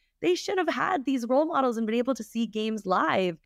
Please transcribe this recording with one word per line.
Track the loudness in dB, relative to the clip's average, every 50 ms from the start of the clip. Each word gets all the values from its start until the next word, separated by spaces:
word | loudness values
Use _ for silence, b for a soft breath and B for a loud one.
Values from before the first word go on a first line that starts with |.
| _ _ _ _
they | 0 0 0
should | 0 0 -2 -2 0
have | 0 0
had | 0 0 0 0 0 0 0
these | 0 -2 0 0
role | 2 2 2 2
models | 2 2 0 2 2 0 0
and | -2
been | 0 0
able | 0 0 0 -2
to | -4 -4
see | -8 -4 -4 -4
games | -2 -2 -4 -4 -2 -4 -4 -2
live. | 0 0 2 2 2 2 2 2 0 -2 -4 _